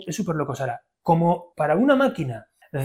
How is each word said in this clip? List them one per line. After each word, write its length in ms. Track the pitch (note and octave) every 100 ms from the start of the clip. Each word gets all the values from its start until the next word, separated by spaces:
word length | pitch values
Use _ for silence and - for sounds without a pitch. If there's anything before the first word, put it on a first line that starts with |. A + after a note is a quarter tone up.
| -
es 80 |
súper 200 | D#3+ F3 D#3
loco, 180 | C#3
Sara. 260 | B2+ B2+ A#2 _ _
Como 520 | - E3 E3+ F3 - -
para 180 | D3+
una 220 | E3+ C#4 C4
máquina 500 | C4 - C3 A2 - _ _ C#3